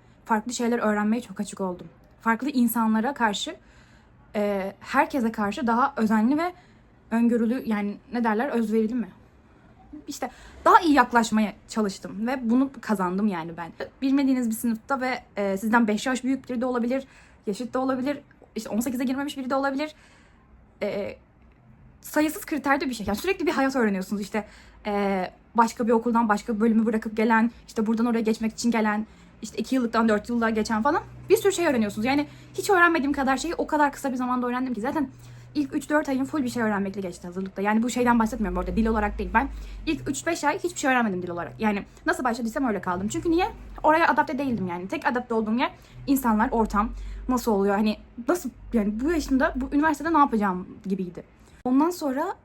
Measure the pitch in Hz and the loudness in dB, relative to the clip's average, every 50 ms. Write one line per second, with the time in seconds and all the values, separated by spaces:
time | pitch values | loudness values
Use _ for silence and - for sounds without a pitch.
0 | - - - - - - 226 214 214 247 240 - 240 233 240 233 - 214 208 208 | -20 -20 -20 -20 -4 -2 -2 -2 -2 -4 -4 -2 0 0 0 2 2 0 0 2
1 | 208 214 220 247 233 - 190 - 208 - - - 196 185 180 180 - - - - | 2 0 0 0 -2 -6 -8 -8 -8 -8 -6 -6 -6 -6 -6 -8 -12 -16 -20 -20
2 | - - - - - 226 226 226 254 294 - 254 240 233 - 240 226 220 220 220 | -20 -20 -20 -4 0 0 0 0 0 -2 2 2 2 2 2 2 2 2 2 2
3 | 220 262 277 - 240 214 202 - - 302 339 - - - - - - - - - | 2 0 0 0 0 0 0 -2 -6 -8 -10 -12 -18 -20 -20 -20 -20 -20 -20 -20
4 | _ _ - - - - - 214 208 202 202 196 185 196 - - - - - 269 | _ _ -20 -20 -20 -8 -4 -2 -2 0 0 -2 -4 -6 -8 -12 -12 -2 2 2
5 | 311 302 294 285 226 226 220 - 208 202 208 - 269 226 233 233 262 269 - - | 2 2 0 0 0 0 0 0 -2 -2 -2 -2 0 0 2 2 2 2 2 0
6 | 226 208 220 220 214 240 294 302 339 359 359 - - - - - - - _ _ | 0 2 4 4 4 4 2 2 0 -2 -4 -8 -14 -20 -20 -20 -20 -20 _ _
7 | _ - 220 233 233 233 240 233 233 220 240 262 - - 214 208 202 202 196 - | _ -4 0 2 2 2 2 2 2 0 0 -2 -2 -2 -2 -2 -2 -4 -6 -8
8 | - - 202 240 233 226 214 214 254 285 - 233 226 202 214 226 220 208 240 254 | -12 -8 -6 -2 0 0 0 0 0 0 0 -2 0 0 2 0 0 0 0 -2
9 | 208 - - - - - - - _ - - - - - - - - - - 302 | -4 -6 -10 -16 -20 -20 -20 -20 _ -20 -20 -20 -20 -20 -20 -20 -20 -20 -20 -16
10 | - - 285 - 262 240 - - - - - - - 320 392 - 370 320 285 285 | -14 -14 -10 -8 -8 -10 -10 -14 -20 -20 -20 0 6 8 8 8 8 6 6 6
11 | 247 - - 233 220 226 214 220 214 190 - - - - - 226 214 196 190 - | 4 4 4 2 2 4 2 0 0 0 -2 -8 -16 -8 -4 -2 -2 -2 -4 -6
12 | - 175 180 190 220 240 269 269 247 220 233 254 277 269 269 233 - - 220 190 | -10 -12 -8 -6 -4 -4 -4 -4 0 2 2 4 2 2 -2 -6 -4 -2 -2 0
13 | 185 175 180 190 214 214 185 165 160 170 165 165 170 170 - - 539 - - - | 0 0 0 0 0 0 -2 -2 -6 -8 -10 -10 -12 -12 -12 -12 -12 -12 -8 -4
14 | 262 269 262 285 277 269 269 254 247 226 220 - - 233 226 226 - - 277 240 | 0 0 2 2 4 2 2 2 0 -2 -4 -2 -2 -2 -2 -4 -4 -4 -4 -2
15 | 254 254 254 240 - - - - 202 196 190 190 220 220 220 240 240 208 214 208 | -2 -2 -4 -6 -8 -10 -6 -4 -2 -2 -2 -2 0 2 4 4 4 4 2 0
16 | - 262 254 247 247 247 269 269 - - 247 233 247 254 247 240 226 240 254 269 | -2 -2 -2 -2 -2 -2 -4 -4 -4 -6 -6 -4 -2 -2 -2 -2 -2 -2 -2 -4
17 | 269 - - - - - - - _ - 196 - 254 226 - 262 269 262 262 254 | -4 -8 -14 -20 -20 -20 -20 -10 _ -6 -6 -6 -6 -6 -4 -2 -2 0 -2 -2
18 | 247 277 285 285 - - - - - - _ 226 220 - - 208 240 285 233 240 | -2 -4 -4 -6 -8 -16 -20 -20 -20 -12 _ -10 -8 -4 -4 -2 -2 -2 -2 -2
19 | 277 247 269 269 277 294 - 277 254 247 277 269 277 277 269 269 302 311 - - | -2 -2 -2 -2 -4 -6 -6 -8 -6 -2 -2 0 0 -2 -2 -2 -4 -6 -8 -12
20 | - - - - - _ _ _ _ _ - - - _ _ _ - 208 - 202 | -20 -20 -20 -20 -20 _ _ _ _ _ -20 -20 -20 _ _ _ -6 -6 -4 -6
21 | 202 107 - - - _ _ _ - - _ _ _ - - - - - - - | -6 -8 -10 -14 -18 _ _ _ -20 -20 _ _ _ -20 -20 -20 -20 -20 -20 -20
22 | - - - 302 302 311 302 - - - 320 285 - 285 269 285 330 269 240 - | -18 -2 0 2 2 2 0 -4 -8 -6 -6 -4 0 0 0 0 0 -2 -4 -4
23 | 196 208 202 208 - 349 392 - 320 - - - 269 269 262 269 233 208 196 185 | -2 -2 -2 -2 0 -2 -2 0 0 0 0 2 0 2 2 2 2 2 2 0
24 | 185 - 208 196 208 - - 214 208 - - - - - - - - 208 202 202 | -2 -4 -4 -6 -6 -4 -6 -6 -6 -6 -12 -20 -20 -20 -20 -10 -6 -4 -2 0
25 | 202 196 196 185 180 - - - - - - 226 233 226 - - 240 214 233 226 | 0 0 0 0 -2 -4 -6 -12 -20 -2 2 4 4 4 2 0 0 2 2 2
26 | 226 247 226 226 233 214 208 208 - - 240 202 220 233 220 226 220 220 220 220 | 2 2 2 2 2 2 2 0 0 -2 -2 2 2 4 4 4 2 2 0 -2
27 | - 226 214 220 220 233 226 220 226 233 - - - - - - 220 214 226 220 | -2 -4 -2 0 2 4 4 4 4 2 0 -6 -14 -8 -4 -2 0 0 0 2
28 | 233 247 233 226 226 220 220 - 226 220 220 - - 240 233 226 214 214 208 214 | 2 0 0 0 0 0 0 0 -2 -4 -4 -2 0 0 2 2 2 2 0 -2
29 | 214 - - - - - - - - - - - 220 - 269 262 240 226 226 226 | -4 -6 -12 -20 -20 -20 -18 -16 -16 -10 -8 -8 -4 -2 0 0 0 0 2 2
30 | 226 226 214 208 208 - 240 233 233 220 226 220 208 - 226 214 220 285 320 427 | 4 4 2 2 0 -2 -2 0 0 0 0 0 0 0 0 2 2 2 2 2
31 | - - - - - - 370 440 427 403 370 359 349 320 269 240 214 202 202 214 | -2 -4 -10 -14 0 2 2 4 4 2 2 2 2 2 2 2 2 0 -2 -2
32 | 214 254 277 294 294 - - - - - - - - - 403 349 349 349 330 330 | 0 0 2 0 0 -2 -6 -14 -20 -12 -8 -6 0 4 6 6 6 6 6 4
33 | 254 277 285 285 269 262 269 262 - 320 339 - 294 - 311 294 294 285 277 - | 2 0 0 0 2 2 0 0 -2 -4 -4 -4 -2 0 2 2 2 2 0 -2
34 | - 277 247 247 254 247 247 247 247 247 240 254 262 262 247 202 208 262 - 320 | -4 -4 -2 -2 -2 -2 -2 -2 -2 -2 -2 -2 -2 -4 -4 -4 -4 -2 -2 -2
35 | 277 269 - - - - - - - - - 302 285 269 - 294 - - 302 302 | -2 -4 -6 -12 -20 -20 -20 -20 -20 -8 -4 -4 -4 -2 -4 -6 -2 0 0 0
36 | 311 277 269 254 269 269 - 311 254 247 233 240 226 214 208 196 202 196 196 202 | 2 2 0 -2 -2 -2 -2 -2 -2 -2 -2 0 0 0 0 0 -2 -2 -4 -6
37 | 190 175 175 - - 180 175 190 196 190 - - 196 208 214 226 226 247 233 254 | -6 -8 -8 -10 -12 -10 -8 -8 -8 -6 -6 -2 0 2 2 2 2 0 0 0
38 | 247 240 240 233 220 220 262 233 214 185 180 180 180 185 180 202 220 220 226 220 | 2 4 4 4 2 2 0 -2 -2 -2 -2 -2 -4 -2 0 0 2 2 2 0
39 | 208 208 208 - 208 180 185 226 277 277 - - - - - - - - 320 - | 0 -2 -2 -4 -6 0 0 0 0 0 -4 -10 -14 -14 -14 -8 -4 -4 -4 -4
40 | - - 269 - - 330 339 330 - 285 - 392 - 349 - - - 277 254 247 | -4 -6 -6 -4 -4 -4 -4 0 0 -2 0 0 -4 -6 -6 -2 0 2 2 2
41 | 233 214 185 180 180 175 170 175 170 - - - 220 214 208 202 - - - - | 2 2 0 -2 -4 -6 -6 -6 -6 -8 -6 -2 0 0 0 0 -4 -8 -14 -6
42 | - 302 370 - 254 247 226 254 240 226 214 302 269 240 208 185 - 185 180 185 | -2 -2 -2 0 0 -2 -2 -2 -4 -4 -2 -2 -2 0 -2 -2 -2 -2 -2 -2
43 | 190 214 226 330 330 349 320 339 370 440 - - - - - - - 302 311 320 | -2 -4 -4 -2 0 0 2 2 2 0 -2 -8 -14 -16 -10 0 4 4 6 6
44 | 339 302 294 269 285 285 311 254 285 269 240 190 185 180 170 175 180 190 294 - | 4 4 4 2 2 0 -2 -2 -2 -2 -2 -2 -2 -4 -4 -6 -6 -6 -6 -4
45 | - - 240 240 226 - 233 220 220 208 220 240 294 339 - - - - - - | -2 -2 -2 -2 -2 -2 -2 -2 0 0 0 0 0 -2 -4 -8 -18 -20 -20 -10
46 | - - 285 269 - 233 214 208 220 - - 233 220 214 - 202 214 233 - - | -2 0 0 2 2 2 2 2 2 2 2 2 0 2 2 0 0 0 -4 -8
47 | - - - - - - 254 240 - 233 214 196 196 202 196 202 220 214 208 - | -10 -10 -12 -8 -4 -2 -2 0 0 2 2 2 4 2 2 2 2 0 0 -2
48 | - - - - 233 - 349 349 - 247 - - - - - 233 202 208 208 214 | -8 -14 -16 -6 -2 -2 -2 -2 -2 -6 -10 -12 -10 -2 0 0 0 0 -2 -2
49 | 254 302 349 311 277 - 269 254 285 - - 262 254 269 302 285 302 320 302 - | 0 0 0 0 0 0 2 2 2 2 0 -2 -4 0 0 2 2 2 2 0
50 | 294 330 330 302 285 269 240 220 208 196 180 180 180 - 196 - - 190 196 190 | 0 2 4 4 4 4 4 2 2 0 0 -2 -6 -8 -14 -12 -6 -4 -4 -4
51 | 185 170 - - - - - - - - - - - 247 254 269 311 339 349 349 | -4 -6 -10 -12 -16 -18 -20 -20 -20 -20 -20 -10 -2 2 2 4 4 2 0 -2
52 | 320 277 254 269 320 381 453 - _ | -4 -2 -2 -2 -2 -4 -4 -8 _